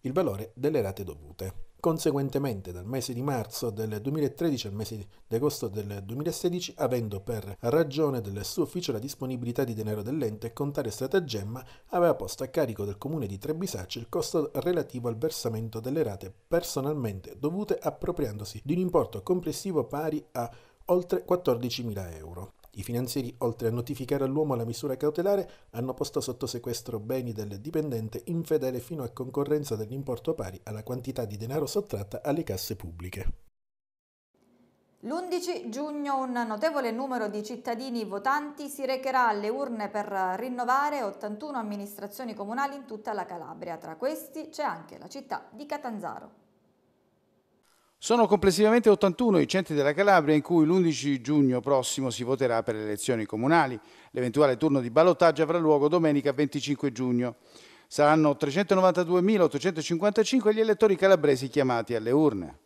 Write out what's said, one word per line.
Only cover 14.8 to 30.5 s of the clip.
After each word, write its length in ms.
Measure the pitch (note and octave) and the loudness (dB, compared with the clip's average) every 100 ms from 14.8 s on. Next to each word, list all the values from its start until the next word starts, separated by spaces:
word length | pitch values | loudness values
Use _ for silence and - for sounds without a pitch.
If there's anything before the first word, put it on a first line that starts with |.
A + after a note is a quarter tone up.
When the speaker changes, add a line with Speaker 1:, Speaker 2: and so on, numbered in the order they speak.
| - B2+ A#2+ | -2 -6 -6
Speaker 1:
al 100 | A2+ | -2
versamento 640 | D#3 - A#2 A2 A2+ A2+ | -4 -2 -4 -4 -6 -6
delle 240 | A#2+ D#3 | -4 0
rate 280 | A2+ F#2+ F#2+ - _ | -2 -4 -14 -18 _
personalmente 920 | E3+ - C#3+ C#3 D3+ A#2 F#2+ - - | 0 0 -4 -2 -2 -4 -4 -12 -4
dovute, 400 | C#3+ F3+ G#3+ F#3 | -2 -2 -2 -2
appropriandosi 800 | D#3 - E3 F3 C3 G#2 G#2 G#2 | -2 -4 -4 -2 -4 -6 -12 -10
di 100 | C3+ | -2
un 60 | F3 | 0
importo 440 | F#3 E3 B2 G#2+ | 2 2 0 -6
complessivo 600 | - F3+ E3+ - G3 D#3+ - | -2 -2 -2 -6 -2 -2 -2
pari 380 | C#3 D#3+ D3+ - | -4 -4 -4 -6
a 180 | C3 A#2 - - _ - | -8 -8 -10 -20 _ 2
oltre 400 | F3+ F3 F3+ - | 2 2 -4 0
quattordicimila 880 | F3 E3 A#2 B2 A#2+ A#2+ G2+ F2+ D#2+ | 0 2 0 -2 -4 -6 -6 -8 -12
euro. 380 | D#2 F2 F#2+ _ - - | -14 -14 -14 _ -18 -12
I 80 | |
finanzieri, 520 | - A#2+ B2+ C#3+ B2 - | -4 -4 -2 -4 -6 -4
oltre 280 | A#2+ A#2 A#2 | -4 0 -2
a 40 | |
notificare 520 | A#2+ A#2+ C#3 B2 C#3 | -2 -4 -8 -2 -2
all'uomo 320 | C3 C#3+ D3+ B2 | 0 0 0 0
la 80 | |
misura 320 | A#2 A#2 D3 C3 | -2 -4 -4 0
cautelare, 540 | D3+ D3+ F#3 G3+ F#3 - _ | 0 0 2 0 -2 -12 _
hanno 220 | A2+ C3 | -6 -6
posto 280 | B2+ C#3 D3 | -4 -4 -2
sotto 260 | C3 A#2+ A#2+ | -4 -6 -6
sequestro 540 | A#2+ B2 A#2 - A2+ | -6 -6 -8 -6 -8
beni 320 | A2 C3 A#2+ | -4 -4 -4
del 260 | G#2+ G#2 G2+ | -8 -8 -10
dipendente 600 | C3+ D#3+ D3 A#2 A2 - - | -4 -4 -2 -4 -6 -8 -4
infedele 520 | E3+ - D#3 C3 B2+ | -4 0 0 0 -4
fino 240 | - D#3+ | -8 -6
a 60 | A#2+ | -6
concorrenza 680 | - B2+ C3+ C3+ D3+ C#3+ G#2+ | -6 -6 -4 0 0 0 -4
dell'importo 580 | G#2+ C3+ C3+ A#2+ - | -4 -8 -6 -6 -4
pari 240 | D#3+ F#2+ | -4 -8